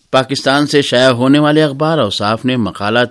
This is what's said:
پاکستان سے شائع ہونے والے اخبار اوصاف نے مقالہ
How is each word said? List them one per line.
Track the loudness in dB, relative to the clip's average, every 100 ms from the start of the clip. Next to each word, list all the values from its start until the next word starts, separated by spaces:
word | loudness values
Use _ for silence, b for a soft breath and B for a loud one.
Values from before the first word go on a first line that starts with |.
| _
پاکستان | -2 -2 -4 -2 0 2
سے | 0
شائع | 2 2 2
ہونے | 2 2 2
والے | 4 2
اخبار | 0 0 -2 0
اوصاف | -2 -2 -2 -2 -2
نے | -2
مقالہ | -4 -4 -4 -2 -2